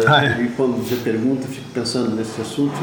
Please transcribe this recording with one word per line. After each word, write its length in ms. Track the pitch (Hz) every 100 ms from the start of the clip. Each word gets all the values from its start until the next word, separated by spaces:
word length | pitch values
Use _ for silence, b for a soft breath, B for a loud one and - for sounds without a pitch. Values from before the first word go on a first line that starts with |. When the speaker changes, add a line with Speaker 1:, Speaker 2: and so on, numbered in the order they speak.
| 113
Speaker 1:
Ah, 180 | 147
é? 180 | 139 117
Speaker 2:
e 60 | 120 -
quando 200 | 131 113
você 120 | 104 123
pergunta, 460 | 120 110 123 131
eu 80 | -
fico 180 | - -
pensando 400 | 120 113 127 113
nesse 260 | 110 110 -
assunto, 320 | 110 - 143 143